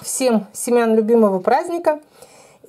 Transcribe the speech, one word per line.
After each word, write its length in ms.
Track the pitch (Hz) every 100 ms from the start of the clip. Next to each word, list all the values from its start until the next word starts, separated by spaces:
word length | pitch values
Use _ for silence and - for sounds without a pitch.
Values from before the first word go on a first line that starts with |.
всем 460 | - - 254 220 196
семян 420 | - 240 240 226 220
любимого 440 | 214 233 208 185
праздника. 640 | 226 269 349 339 320 302 - _ - - - _